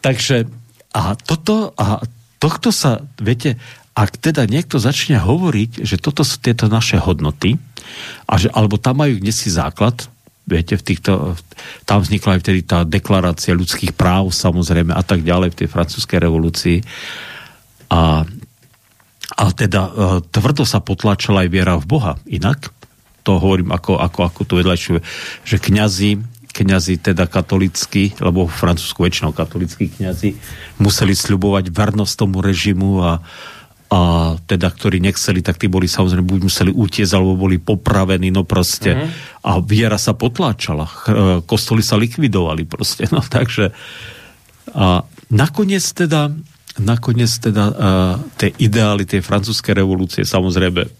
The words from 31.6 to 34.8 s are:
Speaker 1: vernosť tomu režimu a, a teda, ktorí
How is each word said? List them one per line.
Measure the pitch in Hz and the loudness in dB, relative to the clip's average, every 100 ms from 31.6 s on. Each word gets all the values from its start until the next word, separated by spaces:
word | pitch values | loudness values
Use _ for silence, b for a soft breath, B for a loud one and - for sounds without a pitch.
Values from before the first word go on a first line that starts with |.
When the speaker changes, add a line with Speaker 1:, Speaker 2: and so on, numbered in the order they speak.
| 92 | -2
Speaker 1:
vernosť | 85 104 104 101 | -2 -2 0 -2
tomu | - 104 95 | -2 -2 0
režimu | 98 90 104 92 98 98 | 0 0 0 0 2 2
a, | 87 85 85 B B B B _ _ | 0 -2 -6 B B B B _ _
a | 95 87 85 82 80 | 2 4 4 0 -2
teda, | - 95 87 | -2 0 0
ktorí | - | 0